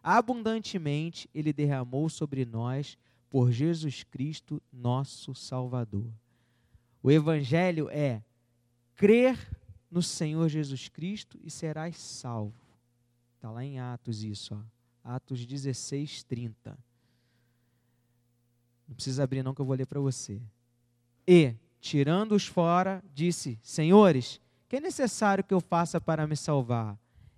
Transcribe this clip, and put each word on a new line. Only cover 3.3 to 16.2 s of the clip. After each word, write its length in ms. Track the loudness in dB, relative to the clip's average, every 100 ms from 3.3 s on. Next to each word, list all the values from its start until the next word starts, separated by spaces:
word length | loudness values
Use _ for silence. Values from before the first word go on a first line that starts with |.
| 4 4
Jesus 520 | 4 2 0 -4 -8
Cristo, 580 | -12 -8 -6 -8 -10 -10 -10
nosso 640 | -6 -2 -2 -2 -10 -14
Salvador. 760 | -14 -8 -8 -4 -4 -4 -6 -8 -12 _ _ _ _ _ _ _ _
O 80 | 4
Evangelho 800 | 6 6 0 0 2 2 0 -4
é 320 | -2 -2 -2 -8 _ _ _ _ _ _ 2
crer 420 | 6 8 6 2 -6 -14 -14 -20 _
no 120 | -2
Senhor 480 | -2 -2 -2 0 0
Jesus 400 | 0 -4 -8 -10
Cristo 500 | -10 -8 -8 -14 -20
e 60 | -18
serás 480 | -10 -8 -6 -8 -10
salvo. 560 | -14 -12 -8 -6 -6 -10 _ _ _ _ _ _ _ _
Tá 100 | -14
lá 140 | -12
em 160 | -10 -10
Atos 440 | -10 -10 -8 -8
isso, 320 | -8 -10 -10 -12
ó. 260 | -14 _ _ _
Atos 400 | -12 -12 -8 -10 -8
dezesseis, 760 | -8 -6 -6 -6 -6 -6 -10